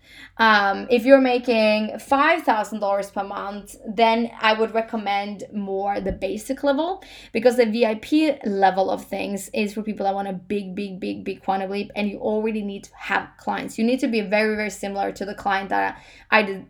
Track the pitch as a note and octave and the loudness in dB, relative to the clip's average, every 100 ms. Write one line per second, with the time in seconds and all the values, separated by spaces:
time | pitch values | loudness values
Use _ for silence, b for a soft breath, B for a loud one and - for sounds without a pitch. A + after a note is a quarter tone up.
0 | B B B - A3+ G#3 G3+ G3 G3+ A#3+ | B B B 2 4 6 4 0 2 2
1 | A#3 C4+ C4 B3 B3 A3+ G#3+ G#3+ G#3+ - | 8 8 8 2 2 2 4 2 -2 -8
2 | - C#4 D4+ E4+ D4+ A3 G3+ G#3+ G3+ G3+ | 0 2 4 2 2 0 0 -2 0 0
3 | F#3+ G#3 G3 G3 G3 G#3 G3 - A3 G3 | -2 -6 -6 -8 -8 -10 -12 -14 -8 2
4 | A3+ A#3 A#3 - A3 A3 A3 A3 A3+ A3+ | 4 4 0 0 2 2 2 0 -2 -4
5 | G3+ G3+ G3+ G3+ - G#3 G3 F#3+ G3+ G3+ | -2 -2 -4 -8 -10 -8 -4 -4 -2 -2
6 | F#3+ F3+ F#3+ G#3+ - C4+ C#4+ C#4 E4 F#4+ | -4 -4 -4 -4 -6 -2 0 2 0 -6
7 | B B B A#3 B3 A#3 A3+ A3+ A3 A3 | B B B 2 4 6 2 2 2 0
8 | - D4+ D#4 C#4 - G3 F#3+ F#3 F#3 G3 | 0 2 4 0 -2 2 4 4 0 -2
9 | - G3 F#3+ G3 - A3 G#3 G#3+ G#3 G#3 | -6 -8 -6 -6 -6 -4 -2 -4 -6 -2
10 | G3 G3 G3 F#3 - G#3 F#3+ F#3 G3+ F#3 | -2 -2 -4 -8 -6 -6 -4 -8 -8 -8
11 | G3+ G3+ G3 F#3+ - F#3+ F#3+ G3+ G#3 - | -8 -6 -8 -6 -2 -2 -2 -4 -6 -4
12 | G#3 G3 A3 G#3+ A3 A3 G3+ G3 - - | -4 -2 -2 -2 -2 -2 -6 -8 -14 -16
13 | - F#3+ - - - G3 F#3+ - A3+ B3+ | -4 -4 -4 -8 -6 -6 -6 -2 0 2
14 | C4+ A3+ F#3+ G#3 G#3+ G#3+ G#3+ G3+ G3+ G3 | 0 -2 0 2 2 0 -4 -6 -8 -4
15 | G3 F#3+ G3 G3+ G3+ G3 G3 G3+ G3 F#3+ | -4 -4 -8 -6 -2 -2 -2 -2 -2 -6
16 | B B B A3 G3+ F#3+ - | B B B 2 2 -4 -2